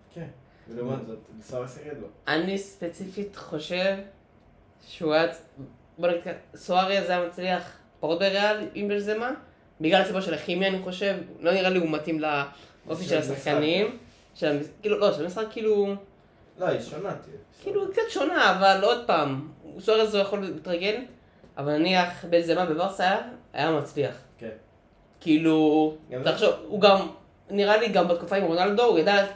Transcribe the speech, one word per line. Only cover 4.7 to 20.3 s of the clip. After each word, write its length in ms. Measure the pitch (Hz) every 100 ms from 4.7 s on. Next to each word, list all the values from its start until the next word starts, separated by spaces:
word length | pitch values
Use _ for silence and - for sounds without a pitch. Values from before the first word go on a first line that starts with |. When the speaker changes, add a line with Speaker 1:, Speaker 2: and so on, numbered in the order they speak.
| _ -
Speaker 2:
שהוא 260 | - 160
היה 140 | 156 170
צ-, 100 | - - - 135 - _ -
בוא 100 | 180
נגיד 120 | 170
ככה, 80 | 185 - -
סוארז 560 | - - 185 190 196 175
היה 160 | 180 175
מצליח 500 | 180 180 180 - - - _
פחות 180 | 151 170
בריאל 480 | 196 196 208 208 -
עם 140 | - 202
בן 100 | 208
זמה, 320 | 202 220 247 294 - _ _ -
בגלל 220 | 156 190
הסיבה 200 | 190 -
של 120 | -
הכימיה, 340 | 156 - 175 190
אני 100 | 190
חושב, 340 | 180 180 202 185 - -
לא 120 | 165
נראה 180 | 190 185
לי 80 | 185
הוא 120 | 165
מתאים 300 | 156 151 160
לאופי 840 | 156 143 139 - - - - 165
Speaker 1:
של 40 | 165
Speaker 2:
של 80 | 156
Speaker 1:
המשחק. 160 | 135
Speaker 2:
השחקנים, 680 | 135 151 147 151 180 214 - - - _
של 120 | - 156
המש-, 200 | 143 151 -
כאילו, 160 | 208 208
לא, 140 | 202
של 120 | 143
המשחק, 200 | 170 202 214
כאילו 440 | 233 220 208 202 202 - - _ _ _ -
Speaker 1:
לא, 80 | 180
היא 140 | -
שונה, 300 | - 156 190
תהיה. 220 | 131 - - - -
Speaker 2:
כאילו, 200 | 403 403
היא 80 | 381
קצת 100 | 453 453
שונה, 480 | - 285 339 220 185
אבל 260 | 196 190
עוד 220 | 202 240 -
פעם, 420 | 175 143 135 151 - - 180
סוארז 340 | 202 220 220
לא 60 | 202
יכול 200 | 202